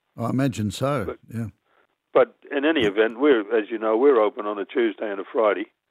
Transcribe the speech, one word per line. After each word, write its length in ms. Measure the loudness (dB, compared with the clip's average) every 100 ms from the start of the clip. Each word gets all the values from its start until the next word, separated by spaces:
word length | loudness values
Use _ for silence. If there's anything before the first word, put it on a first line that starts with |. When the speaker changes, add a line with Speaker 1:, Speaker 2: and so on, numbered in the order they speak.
| _ -8
Speaker 1:
I 140 | -4
imagine 400 | -2 -2 -2 -4
so, 320 | -4 -4 -4 -6
Speaker 2:
But 140 | -10 -12
Speaker 1:
yeah. 140 | -10 -10 -12 _ _ _ _ _
Speaker 2:
but 220 | 2 2 _ -8
in 120 | -2
any 180 | 0 2
Speaker 1:
Yeah. 60 | 2
Speaker 2:
event, 260 | 2 0 2
we're, 220 | 2 2 2 -2
as 100 | -2
you 80 | -4
know, 180 | -2 2
we're 240 | 4 4
open 240 | 2 -2 -6
on 120 | -8
a 60 | -4
Tuesday 440 | -2 -2 -2 -8
and 100 | -8
a 60 | -6
Friday, 420 | 0 0 0 -4 _ _